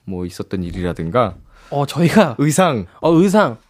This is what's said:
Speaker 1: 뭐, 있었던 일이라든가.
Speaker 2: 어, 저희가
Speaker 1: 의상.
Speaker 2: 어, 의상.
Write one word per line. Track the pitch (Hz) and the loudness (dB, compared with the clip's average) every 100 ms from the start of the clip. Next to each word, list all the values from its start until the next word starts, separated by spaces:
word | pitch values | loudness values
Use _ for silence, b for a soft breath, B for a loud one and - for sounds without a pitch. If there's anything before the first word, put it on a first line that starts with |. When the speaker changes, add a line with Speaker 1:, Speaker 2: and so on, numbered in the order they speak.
Speaker 1:
뭐, | - 92 90 | -12 -8 -8
있었던 | - - 95 | -10 -8 -8
일이라든가. | 87 90 87 85 82 113 110 - - b b | -6 -6 -6 -4 -4 -2 -2 -4 -20 b b
Speaker 2:
어, | 143 139 | -4 -4
저희가 | 139 170 214 175 117 | 0 2 4 2 2
Speaker 1:
의상. | 143 151 185 127 90 b | 0 2 0 0 -6 b
Speaker 2:
어, | 160 | 2
의상. | 165 196 202 175 110 | 4 4 4 2 -2